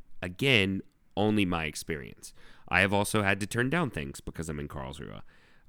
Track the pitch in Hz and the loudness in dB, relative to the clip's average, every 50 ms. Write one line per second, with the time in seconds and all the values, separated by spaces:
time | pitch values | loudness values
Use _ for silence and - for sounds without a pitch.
0 | - - - - - 90 90 - 135 139 127 107 95 98 95 95 - - _ _ | -14 -12 -10 -8 -8 -8 -6 -2 2 4 6 6 6 4 2 -2 -4 -8 _ _
1 | _ _ - - 104 107 107 107 101 87 90 82 80 76 - - - - 82 71 | _ _ -2 2 2 4 4 4 2 2 0 -2 -2 -4 -6 -8 -6 -6 -6 -8
2 | 64 52 50 - - - - - - - - - - - - 90 98 98 104 101 | -8 -12 -16 -16 -18 -18 -18 -18 -20 -20 -20 -18 -6 2 4 6 6 6 6 2
3 | 104 - - 110 101 95 101 98 104 - - 117 123 135 160 175 170 120 - 80 | 2 2 2 2 4 4 2 0 0 -4 0 0 0 2 2 0 0 0 -2 -4
4 | 71 69 69 - - - - - 80 82 76 73 73 73 - 73 65 65 - - | -6 -6 -8 -10 -12 -12 -8 -6 -6 -6 -4 -6 -6 -6 -8 -8 -10 -10 -10 -12
5 | 64 50 50 50 - - - - - _ - - - | -12 -12 -12 -14 -14 -16 -20 -20 -20 _ -20 -20 -6